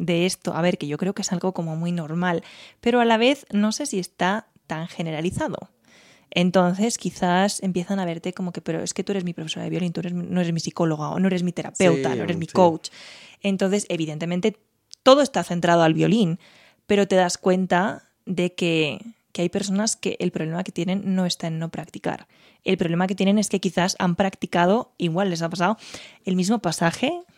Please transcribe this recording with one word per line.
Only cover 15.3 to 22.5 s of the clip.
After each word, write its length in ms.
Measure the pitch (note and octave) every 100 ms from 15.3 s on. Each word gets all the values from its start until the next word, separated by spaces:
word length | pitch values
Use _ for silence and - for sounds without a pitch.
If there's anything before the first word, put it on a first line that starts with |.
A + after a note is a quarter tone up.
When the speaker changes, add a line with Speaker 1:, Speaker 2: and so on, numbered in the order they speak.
| F#3
Speaker 1:
centrado 400 | E3+ F3 E3+ E3+
al 100 | D#3+
violín, 460 | D#3 D#3+ A3 F3+ E3 - - _ _ -
pero 200 | G3+ G3
te 80 |
das 240 | F#3 F3+ -
cuenta 640 | F#3+ F#3 F#3 F3+ G3 - - _ -
de 280 | F3 F3+
que, 440 | - E3+ D#3+ D3+ - A#3 - _
que 100 | -
hay 60 | F3
personas 480 | G3+ G3 G3 A3 -
que 200 | F#3+ -
el 120 | F3+
problema 320 | - D#3+ E3+
que 80 | F#3
tienen 420 | - E3+ G3 G3
no 100 | F#3 F3+
está 200 | - E3
en 100 | D#3+
no 100 | E3
practicar. 560 | - - - F3+ - - _ _